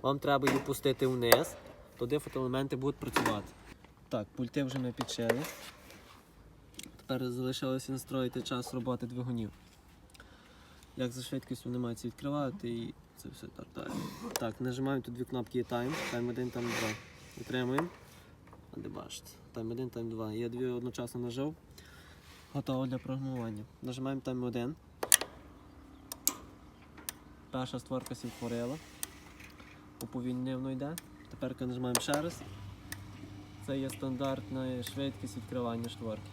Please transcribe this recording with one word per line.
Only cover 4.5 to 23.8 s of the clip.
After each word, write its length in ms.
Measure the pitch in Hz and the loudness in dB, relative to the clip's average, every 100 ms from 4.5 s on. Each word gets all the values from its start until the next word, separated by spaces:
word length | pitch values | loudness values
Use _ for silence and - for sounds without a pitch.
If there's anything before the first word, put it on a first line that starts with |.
| - | 2
вже 160 | 135 135 | 2 2
ми 120 | 127 | 0
підшили. 500 | 117 - - 117 120 156 - - - - - - - - - - - - - - - | 0 -2 2 4 4 4 -6 -12 -14 -16 -16 -18 -20 -20 -20 -20 -20 -18 -14 -14 -14
Тепер 340 | - 127 127 | -2 0 2
залишилося 600 | 123 127 131 131 131 - | 2 0 2 2 2 0
настроїти 500 | 131 - 131 127 127 | -4 0 2 2 0
час 320 | 127 127 123 | 0 0 0
роботи 340 | 131 123 123 117 | 0 0 0 0
двигунів. 420 | 123 123 120 107 - - - - - - - - - - - - - - - | -2 0 0 0 -4 -20 -20 -20 -20 -20 -20 -18 -20 -20 -20 -20 -20 -14 -2
Як 140 | 127 | -2
за 100 | 127 | -2
швидкістю 480 | 123 135 - 127 - | -4 -4 -2 -6 -2
вони 100 | 123 | 0
мають 260 | 120 117 120 | 0 -2 -4
відкривати 640 | - - - 139 202 120 | -4 0 2 2 0 -2
і 240 | 117 117 - - - | -2 -4 -6 -16 -14
це 120 | - | -12
все 180 | - - | -10 -12
так 180 | - - - | -10 -10 -6
далі. 180 | - - - - 233 | -4 -2 -4 -6 0
Так, 280 | - 117 107 | 2 2 0
нажимаємо 400 | 127 127 135 139 | 0 2 2 2
тут 120 | 123 | 0
дві 100 | 120 | -4
кнопки 400 | 127 127 113 127 | -2 0 2 0
Time, 300 | 117 120 127 123 107 | 2 2 2 0 0
Time 160 | 123 120 | 0 0
один, 180 | 120 123 | 0 0
Time 320 | 120 120 113 | 0 0 2
два. 100 | 110 110 - - - - | 0 -2 -8 -16 -14 -12
Утримуємо. 460 | - 127 123 139 175 - - - - - - - - - | -2 2 4 4 2 -4 -18 -18 -20 -20 -18 -18 -12 -8
А 20 | |
де 100 | - | -6
бачите? 400 | - - - - - - - | -8 -8 -10 -12 -16 -10 -4
Time 160 | 113 | -2
один, 180 | 117 127 | 0 -2
Time 200 | 117 113 | -2 -2
два. 220 | 113 110 | 0 0
Я 180 | 107 120 | 0 0
дві 160 | 120 127 | 2 0
одночасно 560 | 123 123 117 120 123 | 2 -2 -2 -4 -2
нажав. 340 | 120 120 143 160 - - - - - - - - - | -2 2 0 -2 -14 -18 -18 -18 -18 -18 -18 -18 -4
Готово 340 | 143 - 131 131 | -2 2 2 4
для 100 | 127 | 0
програмування. 680 | - 131 135 127 113 104 107 - | 0 0 0 0 0 -2 -6 -6